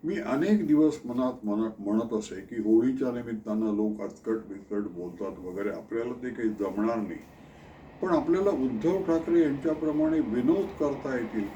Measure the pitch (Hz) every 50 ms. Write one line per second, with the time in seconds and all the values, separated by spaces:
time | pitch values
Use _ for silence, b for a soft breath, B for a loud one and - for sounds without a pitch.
0 | - 160 190 170 - - 127 139 170 202 214 208 175 147 151 151 156 156 143 -
1 | - 123 120 123 127 127 123 - - 104 104 107 110 110 107 - 101 104 104 110
2 | 117 113 117 107 107 - 95 92 95 - - 113 104 107 110 113 123 131 131 127
3 | 139 123 120 120 117 117 110 107 - 110 107 110 110 110 104 101 107 107 107 104
4 | - - - - - 117 113 110 104 95 95 98 - - 104 104 104 95 87 87
5 | 87 87 87 - 104 95 92 92 92 90 90 98 101 104 - - - - 110 117
6 | 117 123 123 120 123 123 113 110 117 110 107 101 101 95 92 101 107 113 117 113
7 | 104 92 82 73 - - - - B B B B B B B B B - - -
8 | - 185 170 151 131 160 170 185 196 202 175 135 131 131 117 107 110 165 190 190
9 | - 165 165 160 160 - 170 170 160 147 139 139 - 165 156 151 156 311 302 302
10 | 156 - 165 156 135 220 107 123 123 - 170 196 190 - - - 151 143 139 135
11 | - 135 131 120 113 107 104 110 101 101 -